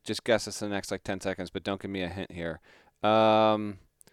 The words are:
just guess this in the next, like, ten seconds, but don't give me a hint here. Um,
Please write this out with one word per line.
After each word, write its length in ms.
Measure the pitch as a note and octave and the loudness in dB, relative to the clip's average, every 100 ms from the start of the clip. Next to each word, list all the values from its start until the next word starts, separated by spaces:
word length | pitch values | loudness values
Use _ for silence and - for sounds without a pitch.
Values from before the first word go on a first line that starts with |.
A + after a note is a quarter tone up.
just 200 | - G#2+ | -6 -4
guess 220 | - A2 G#2+ | 2 2 0
this 160 | - | -6
in 80 | G#2 | -6
the 60 | G2+ | -4
next, 160 | - | -4
like, 120 | G2 | -6
ten 160 | - F#2+ | -6 -6
seconds, 300 | G2 F#2 F2+ | -4 -6 -6
but 140 | G2 | -6
don't 180 | F#2+ G2 | -4 -4
give 80 | G2+ | -4
me 140 | G2 | -4
a 60 | F2 | -4
hint 220 | F#2+ - | -6 -8
here. 280 | F2 E2+ D#2+ _ _ _ _ | -8 -8 -8 _ _ _ _
Um, 760 | G#2+ A2 A2 A2 A2 G#2+ G#2 F#2+ _ _ _ | 2 6 6 6 6 2 -2 -10 _ _ _